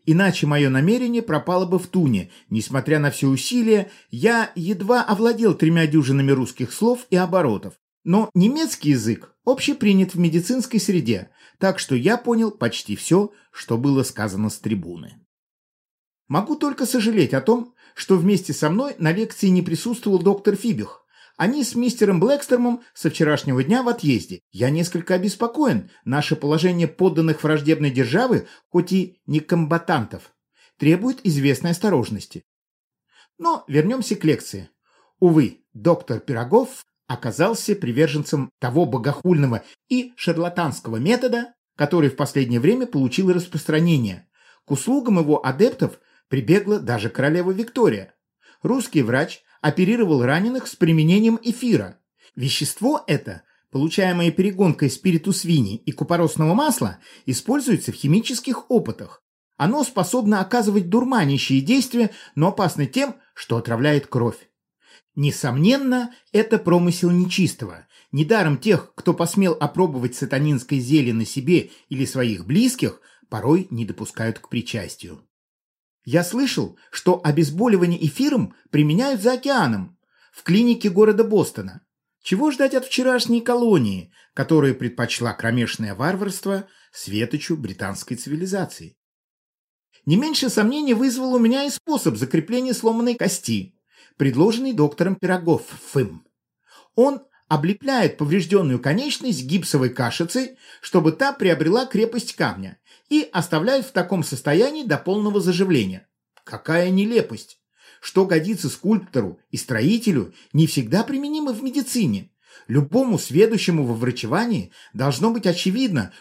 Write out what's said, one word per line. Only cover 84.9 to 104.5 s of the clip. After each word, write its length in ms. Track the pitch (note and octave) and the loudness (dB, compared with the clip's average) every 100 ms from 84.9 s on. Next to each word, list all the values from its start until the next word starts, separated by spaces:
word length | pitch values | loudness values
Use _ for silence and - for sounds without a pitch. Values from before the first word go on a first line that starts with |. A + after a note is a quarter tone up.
| - A#2+ - A#2+ | -4 -4 -2 -4
кромешное 640 | - A#2 B2 A2+ - A2 F#2+ | -2 -2 0 -2 -4 -8 -4
варварство 680 | C#3+ F#3+ G3+ F3+ G3 G3 G3 _ _ | -4 -2 -6 -6 -4 -6 -6 _ _
светочу 640 | - - G#2 A#2 D3+ - D#3+ | -18 -6 -4 -2 -4 -4 -6
британской 580 | A2 F#2 G2 F#2+ - A#2 | -6 -8 -8 -8 -10 -10
цивилизации? 800 | - D3+ F#3+ G3 F3+ - D#2+ _ _ _ _ _ _ _ _ _ _ _ - | -8 -6 -4 -4 -6 -10 -20 _ _ _ _ _ _ _ _ _ _ _ 2
Не 100 | F3 | 2
меньше 340 | D4+ D4+ C4 | 2 -2 0
сомнений 440 | G#3+ G#3+ D4 D4 | 0 0 0 0
вызвал 400 | A3+ C4 B3 B3+ | 0 0 -2 -2
у 60 | B3+ | 2
меня 260 | A3+ C4+ C#4+ | 2 2 -2
и 40 | |
способ 460 | - - C#4+ - G#2+ | -6 -4 -2 -2 -2
закрепления 580 | B2+ E3 D#3 A#3+ B3+ | -2 -2 -2 -4 -2
сломанной 420 | A#3+ A3+ A3+ A#3+ A#3+ | -2 0 0 -2 -2
кости – 600 | G3 - - G#2+ F#2 _ _ _ _ - | -2 -4 -4 -4 -4 _ _ _ _ -2
предложенный 560 | C#3 B2 F#3+ A3+ C4+ | 0 2 2 2 -2
доктором 420 | A3+ D3 - F3+ F#3 | 0 0 0 -2 -2
Пироговым. 1080 | F3+ F#3 E3 C3 - - - C#3+ G#2+ E2 _ _ _ _ _ - _ - | -2 -2 0 0 -2 -18 -6 -4 -4 -8 _ _ _ _ _ -20 _ 2
Он 260 | C4 C#4 - _ _ | 2 2 -10 _ _
облепляет 720 | D3+ D#3+ G#3 C4+ C4 F#3+ - | -2 0 -2 -2 0 0 0
поврежденную 640 | D3 F#3+ D#3+ G3 E3 B2 | -2 0 2 0 2 0
конечность 640 | C3+ F3 C#4+ - C4 D#3 C3 | 0 -2 -2 -6 -6 -6 -4
гипсовой 440 | F#3 - D3 B2+ | -4 -2 0 0
кашицей, 680 | - A#2+ - E3+ B3+ B3+ - - - | -2 -4 -4 -4 -4 -6 -10 -20 -20
чтобы 320 | - F#3 D#3 | -2 2 2
та 180 | D#3 C4+ | 0 -2
приобрела 540 | C#4 F#3+ D3+ D#3 A3 C4 | 0 0 2 2 0 0
крепость 500 | - A3+ A#3+ - - | 0 0 -2 -8 -4
камня, 440 | C#3+ F#2 F#2+ - _ _ _ | -4 -4 -12 -16 _ _ _
и 200 | D4+ - | -2 0
оставляет 540 | F3+ E3 G#3 A3 C4+ - | -4 -2 -2 0 -2 -2
в 60 | |
таком 320 | F#3+ F3+ F#3+ | -4 -2 -4
состоянии 600 | D3 B2+ - | -4 -6 0